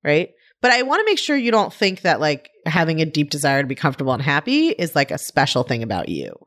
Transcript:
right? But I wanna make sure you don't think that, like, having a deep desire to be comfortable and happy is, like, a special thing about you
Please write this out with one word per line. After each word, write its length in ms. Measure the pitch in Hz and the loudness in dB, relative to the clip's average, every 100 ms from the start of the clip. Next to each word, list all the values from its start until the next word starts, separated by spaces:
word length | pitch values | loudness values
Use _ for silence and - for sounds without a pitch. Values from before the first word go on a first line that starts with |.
right? 260 | 147 147 185 _ _ _ | 2 0 0 _ _ _
But 100 | 247 | 2
I 120 | 247 | 2
wanna 220 | 262 330 | 2 0
make 140 | 440 392 | 2 0
sure 180 | - 285 | 0 0
you 140 | 233 | 2
don't 220 | 220 202 | 2 0
think 300 | - 196 185 | 0 -2 0
that, 180 | 180 131 | 0 2
like, 300 | 151 147 - _ | 0 -2 -6 _
having 360 | - 165 165 160 | -4 0 0 2
a 60 | 160 | 0
deep 240 | 156 147 | 0 -2
desire 300 | 147 143 139 | 0 0 2
to 80 | 135 | 0
be 60 | |
comfortable 380 | 131 151 135 135 | -2 -2 -2 -2
and 100 | 127 | 0
happy 460 | 135 143 196 285 330 | 0 0 0 2 2
is, 260 | - 170 | 0 -2
like, 160 | 160 139 | 0 0
a 80 | - | -2
special 440 | - - 143 127 | -4 0 2 0
thing 180 | 123 120 | 0 -2
about 260 | 113 98 - | -2 -4 -4
you 240 | 80 57 50 | -6 -8 -14